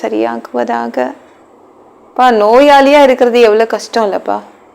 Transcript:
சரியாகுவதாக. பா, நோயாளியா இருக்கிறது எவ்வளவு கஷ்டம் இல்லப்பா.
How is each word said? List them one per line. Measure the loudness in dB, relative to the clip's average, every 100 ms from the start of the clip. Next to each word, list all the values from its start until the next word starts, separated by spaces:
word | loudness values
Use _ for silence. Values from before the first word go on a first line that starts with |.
சரியாகுவதாக. | -8 -4 -6 -6 -10 -8 -6 -6 -6 -6 -8 -10 _ _ _ _ _ _ _ _ _
பா, | -2 0
நோயாளியா | 2 2 2 4 4 4 4
இருக்கிறது | 4 2 0 2
எவ்வளவு | 2 2 -2
கஷ்டம் | -4 -6 -4 -4
இல்லப்பா. | -6 -8 -10 -10 -20 _